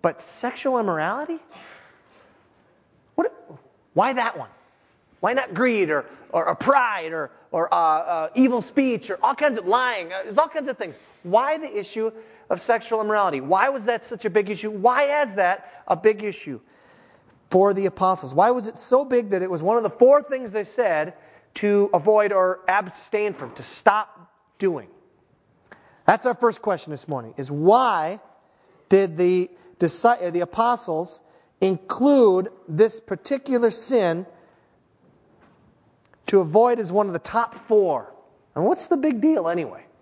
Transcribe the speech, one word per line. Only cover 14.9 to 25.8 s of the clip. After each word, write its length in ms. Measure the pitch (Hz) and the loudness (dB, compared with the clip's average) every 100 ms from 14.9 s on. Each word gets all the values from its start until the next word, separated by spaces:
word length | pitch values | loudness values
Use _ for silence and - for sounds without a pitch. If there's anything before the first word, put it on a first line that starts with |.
| 254 285 294 | 2 0 0
is 120 | 277 196 | -2 0
that 480 | 180 190 - - - | 0 0 -8 -20 -6
a 80 | 165 | 2
big 260 | 214 202 | 2 0
issue 380 | 208 180 - 123 _ _ _ _ _ _ _ _ _ | -6 -8 -12 -14 _ _ _ _ _ _ _ _ _
for 240 | 185 196 | 4 4
the 140 | 196 190 | 2 -2
apostles? 480 | 190 190 185 135 139 | 0 0 0 -2 2
Why 160 | 214 | 2
was 160 | 247 214 | 2 -4
it 100 | - | -12
so 260 | - 254 | 0 2
big 280 | 277 247 214 | 2 -2 0
that 100 | 190 | -4
it 80 | 185 | -2
was 140 | 170 | -2
one 140 | 165 233 | 0 0
of 60 | |
the 60 | 214 | -2
four 320 | - 247 285 | 4 6 6
things 300 | 285 262 240 | 2 -8 -6
they 140 | 214 202 | -8 -6
said 500 | - 220 156 160 - - - _ - | -2 0 0 -4 -10 -20 -20 _ -2
to 340 | 208 202 202 | 2 2 4
avoid 400 | 180 170 214 208 | 2 4 4 4
or 280 | 196 185 185 - | 2 2 0 0
abstain 680 | 190 180 - - 208 208 | 0 -2 -14 -6 -4 -4
from, 180 | - 127 - | -6 -14 -14
to 80 | |
stop 680 | - - - 214 214 - 170 _ _ _ | -16 2 2 2 -4 -16 -20 _ _ _
doing? 300 | 196 151 101 _ _ _ _ _ _ _ _ - | -4 -4 -12 _ _ _ _ _ _ _ _ -20